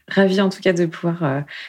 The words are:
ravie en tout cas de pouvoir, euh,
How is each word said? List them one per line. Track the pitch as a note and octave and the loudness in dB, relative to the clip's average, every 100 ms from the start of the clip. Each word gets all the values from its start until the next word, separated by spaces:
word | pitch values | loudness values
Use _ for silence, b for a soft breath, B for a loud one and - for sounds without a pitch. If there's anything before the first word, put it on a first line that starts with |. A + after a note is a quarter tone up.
| - | -4
ravie | - G3 F#3+ | 2 4 4
en | F#3+ | 2
tout | - | 0
cas | F#3+ | 0
de | F3 | 2
pouvoir, | E3+ E3 F3 E3+ | 0 -2 -4 -2
euh, | D#3 C3+ C#3+ B | -2 -2 -6 B